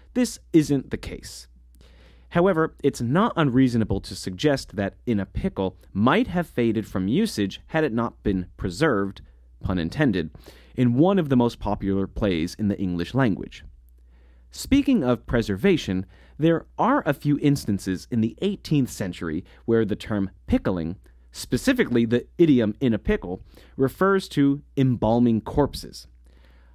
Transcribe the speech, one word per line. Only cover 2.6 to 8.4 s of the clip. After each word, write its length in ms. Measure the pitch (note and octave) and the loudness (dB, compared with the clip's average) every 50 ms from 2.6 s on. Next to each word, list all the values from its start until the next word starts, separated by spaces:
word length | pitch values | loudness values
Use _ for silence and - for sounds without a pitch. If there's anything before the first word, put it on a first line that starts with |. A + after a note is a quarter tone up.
| D#3+ D#3 - - - | 0 -2 -2 -2 -2
it's 160 | C#3 - - | -2 -2 -2
not 320 | A#2+ A#2 C#3+ F#3 A3+ A#3+ - | -2 0 2 2 2 2 2
unreasonable 680 | E3+ D3+ C3+ A#2 C3 C3 B2 A#2+ A2+ G#2+ F#2+ G2 G2 | 0 0 2 4 4 4 4 4 2 0 0 -2 -4
to 120 | - - G2 | -4 -8 -12
suggest 640 | - - F#2+ F#2 F#2 C#3+ D3+ C3+ C3 - - - | -10 -10 -8 -4 0 0 0 0 0 -4 -6 -6
that 200 | G#2 G2 F#2+ - - - | -4 -4 -4 -6 -6 -4
"in 120 | B2 A2+ G2 | -2 -2 -2
a 60 | F#2+ | -2
pickle" 540 | - - - - - - G2+ F#2+ F2+ - - - - - | -4 -6 -6 -6 -4 -4 -4 -4 -4 -6 -10 -16 -8 -2
might 320 | G2 A2 C3 D#3+ A3 B3+ | 2 2 4 4 2 0
have 200 | G3 F3 F3+ E3 | -2 -4 -6 -6
faded 400 | - - B2 A#2+ A2+ A#2 A2+ G2+ | -4 -2 -2 0 0 0 -2 -4
from 220 | - - G2 F#2 G2 | -6 -4 -4 -2 0
usage 540 | B2+ G3 A3+ - - - G2+ F#2+ - - - - | 0 0 0 -2 -2 -2 -4 -4 -6 -10 -10 -6
had 160 | - D#3+ D#3 | -2 -2 -2
it 80 | B2 A2 | 0 -2
not 280 | A#2 A#2 - - - | -2 -4 -4 -6 -6
been 260 | - A2 F#2+ F#2 | -4 -2 -2 -2